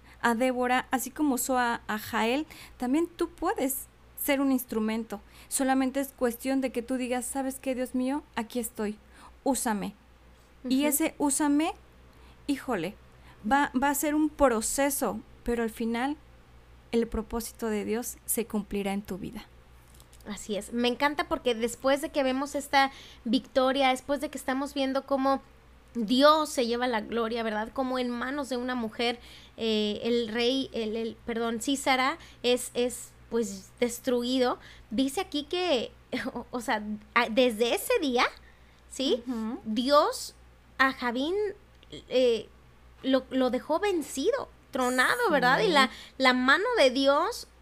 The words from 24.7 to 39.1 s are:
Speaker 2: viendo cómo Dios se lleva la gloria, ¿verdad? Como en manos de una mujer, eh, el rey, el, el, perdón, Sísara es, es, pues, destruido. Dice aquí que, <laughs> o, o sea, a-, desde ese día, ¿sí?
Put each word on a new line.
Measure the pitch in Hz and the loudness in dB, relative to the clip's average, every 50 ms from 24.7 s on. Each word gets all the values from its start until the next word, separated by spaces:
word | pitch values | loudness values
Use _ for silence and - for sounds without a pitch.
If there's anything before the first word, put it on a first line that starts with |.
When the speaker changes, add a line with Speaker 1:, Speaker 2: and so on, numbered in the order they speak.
| - | -2
Speaker 2:
viendo | 285 269 262 269 269 269 | -2 -2 0 -2 -2 -2
cómo | - 277 269 269 269 269 269 - - - - - - - - - - - | -2 -2 0 2 2 0 0 -4 -10 -20 -20 -20 -20 -20 -20 -18 -10 -6
Dios | 233 220 190 247 254 285 302 311 311 302 294 | -4 -2 2 4 6 8 8 8 6 2 0
se | - 285 240 | -2 -2 0
lleva | 226 240 240 254 | 0 0 -2 -2
la | 254 233 214 | 0 -2 -2
gloria, | 208 - 214 233 226 226 240 233 226 | -2 -4 -2 -2 -2 -2 -2 -4 -4
¿verdad? | 220 214 208 220 226 - | -2 -4 -4 -6 -4 -4
Como | 269 262 254 254 254 | -4 -4 -2 -2 -2
en | 247 240 | -2 -2
manos | 240 240 247 254 277 294 277 220 | -4 -4 -4 -4 -4 -4 -4 -4
de | 262 | -4
una | 240 247 254 254 | -4 -4 -4 -4
mujer, | 240 226 220 - - 233 240 240 240 - - - - - - - | -4 -4 -4 -4 -2 -2 -2 -2 -4 -10 -20 -20 -20 -20 -18 -10
eh, | - 226 226 220 214 214 208 208 - - | -6 -2 0 0 0 0 0 -2 -2 -2
el | 233 240 240 240 | 0 0 0 0
rey, | 214 214 240 233 240 269 269 262 - - | -2 -2 0 0 2 2 0 -2 -4 -4
el, | 233 226 220 214 | -6 -4 -4 -4
el, | 226 226 226 214 - - | -4 -6 -6 -8 -10 -8
perdón, | - 233 226 233 233 233 220 | -6 -4 -2 -2 -2 -4 -2
Sísara | - 285 277 262 - 285 262 254 254 277 320 - - - - - - | -2 -2 -2 0 2 2 2 2 2 0 -2 -4 -10 -20 -10 -4 0
es, | 247 247 247 - - - | 0 0 0 -2 -4 -4
es, | 247 240 247 240 - - - - - - - | -2 -2 -2 -4 -8 -14 -16 -20 -20 -10 -4
pues, | 226 233 226 196 196 190 - - - - | -2 -2 -2 -2 -6 -12 -14 -14 -6 -2
destruido. | 240 240 226 - - 269 247 240 240 247 262 262 247 247 330 - - - - - - - | -2 -2 -2 -4 -2 0 0 0 0 2 2 2 2 2 0 -2 -8 -16 -20 -20 -12 -4
Dice | 220 214 262 269 - - | -2 0 0 0 0 -2
aquí | 370 - - 294 285 | -4 -2 -4 -6 -4
que, | - 359 359 359 349 285 233 - - - - - - | -2 -2 -2 0 2 0 0 -2 -4 -10 -16 -12 -8
<laughs> | - 254 - 262 - | -8 -6 -6 -6 -8
o, | 240 226 - | -10 -10 -8
o | - 247 | -8 -6
sea, | 226 277 233 214 208 214 214 208 - - - | -2 -2 -2 -2 -2 -6 -8 -10 -6 0 2
a-, | 240 247 - | 2 2 4
desde | 214 269 254 247 220 202 240 233 285 | 4 4 4 4 6 6 4 4 4
ese | 403 - - 508 453 | 2 2 2 2 2
día, | 330 269 240 247 311 554 - - - - - - - - - - - - | 2 2 2 2 2 2 0 -6 -20 -20 -20 -20 -20 -20 -20 -20 -20 -12
¿sí? | - - 175 185 | -6 -4 0 0